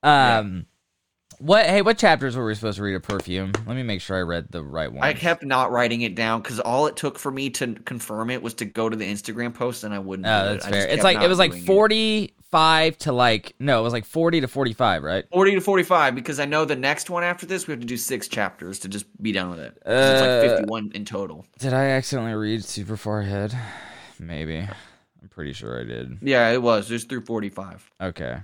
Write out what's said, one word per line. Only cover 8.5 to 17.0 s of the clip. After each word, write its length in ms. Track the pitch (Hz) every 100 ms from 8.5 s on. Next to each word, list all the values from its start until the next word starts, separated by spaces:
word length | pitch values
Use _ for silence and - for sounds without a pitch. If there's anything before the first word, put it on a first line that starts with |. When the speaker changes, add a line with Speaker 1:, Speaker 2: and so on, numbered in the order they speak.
| 110
Speaker 1:
to 100 | 104
go 220 | - 113
to 80 | 110
the 80 |
Instagram 500 | 95 104 - 113 120
post, 300 | 117 123 120
and 100 | 107
I 60 | 101
wouldn't 260 | 95 95 98
Speaker 2:
Oh, 40 |
Speaker 1:
do 60 | 107 98
it. 80 |
Speaker 2:
that's 120 | 104 101
Speaker 1:
I 40 |
just 20 | 98
Speaker 2:
fair. 80 | 98
It's 80 | -
Speaker 1:
kept 60 |
Speaker 2:
like, 140 | 190 180
it 20 |
Speaker 1:
not 80 | 175
Speaker 2:
was, 100 | 185
like, 120 | 180
Speaker 1:
doing 120 | 175
it. 20 | 175
Speaker 2:
forty-five 1300 | 196 214 220 220 214 202 _ _ 165 160 160 160 -
to, 120 | 160
like, 440 | 123 123 110 - _
no, 200 | 139 123
it 20 |
was, 80 | 117
like, 140 | 120 110
forty 340 | 160 165 165
to 80 | 127
forty-five, 560 | 131 123 110 123 85
right? 220 | 71 92 -
Speaker 1:
Forty 180 | 180 196 196
to 40 |
forty-five, 560 | 185 190 180 180 143 127
because 240 | 123 143
I 60 | 143
know 180 | 151
the 140 | 151 139
next 320 | 135 147